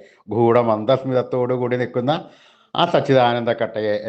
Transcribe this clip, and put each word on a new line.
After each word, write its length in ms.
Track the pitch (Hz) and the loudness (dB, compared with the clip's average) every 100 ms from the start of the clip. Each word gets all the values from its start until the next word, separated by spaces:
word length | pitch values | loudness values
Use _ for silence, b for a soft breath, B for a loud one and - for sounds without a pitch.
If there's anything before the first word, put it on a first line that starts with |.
| B B - | B B -6
ഗൂഢമന്ദസ്മിതത്തോടു 1300 | 107 117 120 113 107 107 131 131 127 123 127 123 | 0 4 4 2 0 0 0 0 -2 -2 -4 -2
കൂടി 220 | 127 123 123 | -2 -2 -2
നിൽക്കുന്ന 360 | 120 127 120 175 - B B B B | -2 -2 -2 -4 -8 B B B B
ആ 80 | - 170 | -2 0
സച്ചിദാനന്ദ 580 | 147 139 131 120 120 117 | 2 4 4 4 2 -2
കട്ടയെ 420 | 117 110 107 107 104 | -2 -4 -2 -2 -2